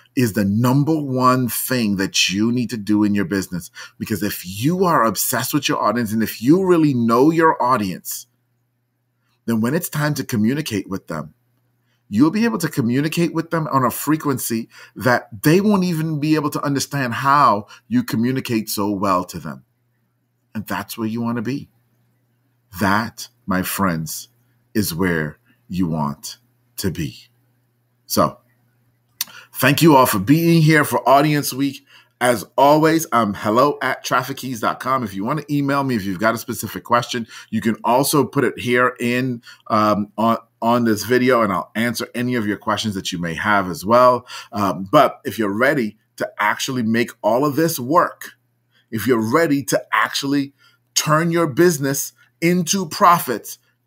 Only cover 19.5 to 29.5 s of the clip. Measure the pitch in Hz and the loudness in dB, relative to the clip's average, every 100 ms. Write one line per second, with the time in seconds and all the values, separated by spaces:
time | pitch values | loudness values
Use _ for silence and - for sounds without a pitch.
19.5 | 67 _ _ _ _ _ _ _ _ _ | -14 _ _ _ _ _ _ _ _ _
20.5 | 107 - 95 104 - 110 117 117 120 110 | -12 -6 -8 -8 -6 -6 -4 -4 -4 -6
21.5 | 143 - _ _ _ _ _ _ _ _ | -8 -10 _ _ _ _ _ _ _ _
22.5 | _ _ 92 98 104 113 - - _ - | _ _ -4 0 0 -2 -10 -20 _ -4
23.5 | 90 87 - 95 80 80 - - _ _ | -4 -4 -2 -2 -2 -6 -10 -14 _ _
24.5 | _ _ 110 87 82 92 82 76 - _ | _ _ -4 -2 -2 0 0 -4 -8 _
25.5 | _ - 90 87 80 71 71 - - _ | _ -8 -4 -2 -2 -4 -8 -14 -18 _
26.5 | _ _ - 98 - 78 - - _ _ | _ _ -8 -6 -6 -8 -10 -20 _ _
27.5 | _ _ _ _ _ - - 73 - _ | _ _ _ _ _ -6 -2 -2 -4 _
28.5 | _ _ _ _ _ _ - - - - | _ _ _ _ _ _ -14 -14 -16 -16